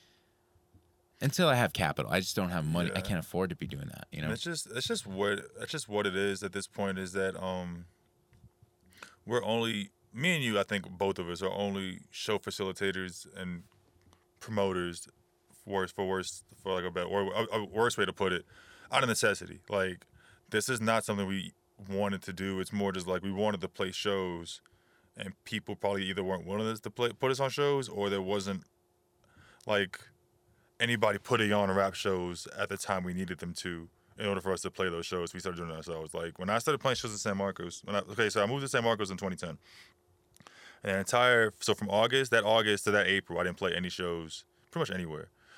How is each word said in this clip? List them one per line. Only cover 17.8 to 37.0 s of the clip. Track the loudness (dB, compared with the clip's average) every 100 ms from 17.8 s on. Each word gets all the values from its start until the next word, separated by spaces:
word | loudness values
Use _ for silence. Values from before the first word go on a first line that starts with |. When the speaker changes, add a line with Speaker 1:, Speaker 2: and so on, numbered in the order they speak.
| 2 4
Speaker 2:
way | 0
to |
put | 2 2
it, | 0 -4 -20 -20 -20 -2
out | 2
of | 2
necessity. | 4 2 2 -4 -14 -4
Like, | 0 0 -4 -14 -20 -20 -20 -2
this | 0 0
is | 0
not | 4 2 2
something | -2 0
we | -2 -6 -12 _ -18 -4
wanted | 0 0 0
to | -6
do. | -4 -2 -2
It's | -2
more | 0 0
just, | 0 0
like, | 0
we | 0
wanted | 0 0 0
to | -4
play | -4 -4
shows, | -2 0 0 0 -4 -8 -14 _ _ _ _ _ -14
and | -12 -12
people | -6 -6 -4 -2
probably | 0 0 0
either | -2
weren't | -2 -2 -2
willing | -2 -2 -4
to | -6
play, | -2 -2
put | 0 0
us | 2
on | 0
shows, | 2 2 2 -2
or | -2 0
there | 0
wasn't, | 2 0 0 -4 -6 _ _ _ _ _ _ -20 -20 -10 0
like, | 2 2 -4 -20 _ _ _ _ _ _ -2
anybody | 2 4 4 4
putting | 2 4 6
on | 6 4
rap | 4 2
shows | 2 0 0 0 -4 -8 -6
at | -4
the | -4
time | 0 0
we | 0
needed | -2 -4 -4
them | -6
to | -6 -6 -6 -10 _ _ -6
in | -2
order | 0
for | 0
us | -2
to | -2
play | 0 0
those | 0 -4
shows. | -4 -4
We | -6
started | -6 -6
doing | -6
it | -8
ourselves. | -8 -8 -6
Like, | -6 -6 -4
when | 0
I | 0
started | 2 0
playing | 2
shows | 0